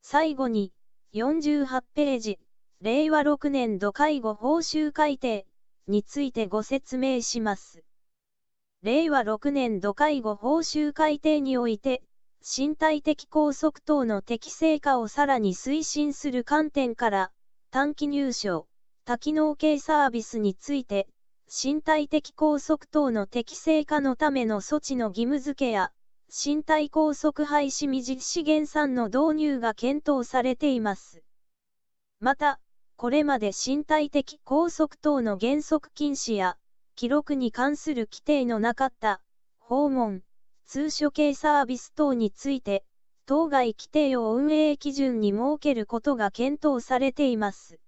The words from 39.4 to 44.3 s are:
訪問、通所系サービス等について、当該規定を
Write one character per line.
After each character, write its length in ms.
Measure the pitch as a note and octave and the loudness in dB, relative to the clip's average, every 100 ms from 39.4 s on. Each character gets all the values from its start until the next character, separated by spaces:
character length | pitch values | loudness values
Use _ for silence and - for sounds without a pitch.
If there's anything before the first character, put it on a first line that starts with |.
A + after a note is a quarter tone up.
| _ _ | _ _
訪 320 | _ B3 D4 | _ 0 2
問、 320 | C4 A3+ F#3+ - - - - _ | 0 -2 -4 -12 -20 -20 -20 _
通 240 | C4 D4+ | -6 -4
所 220 | - D4+ | 0 -2
系 240 | D4 D4 C#4 | 2 0 2
サ 260 | D4+ D4 | 2 2
ー 40 | B3 | 2
ビ 100 | B3 | -4
ス 160 | - | -8
等 220 | - D4 B3 | -2 0 2
に 160 | A3 | 0
つ 180 | - C#4 | -2 -4
い 100 | C4+ | -4
て、 240 | - G3 - _ _ _ - | -2 -4 -4 _ _ _ -2
当 220 | C#4 E4 | 0 2
該 260 | C#4 A#3+ G#3+ | 2 2 -2
規 120 | - | -2
定 300 | D4+ C#4+ B3+ | 2 2 2
を 160 | A3+ | 0